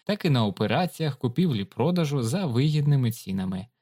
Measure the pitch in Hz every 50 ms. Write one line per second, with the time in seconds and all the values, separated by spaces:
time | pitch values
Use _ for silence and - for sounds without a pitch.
0 | _ - 208 208 - 180 143 123 113 104 90 - 110 104 110 143 185 175 - -
1 | 160 151 139 - - 120 120 - 180 175 131 101 98 - - - 120 160 180 175
2 | 165 143 143 143 120 110 131 196 196 156 113 120 135 156 151 151 143 147 143 135
3 | 123 117 113 - - - 95 98 95 92 92 92 95 - _ _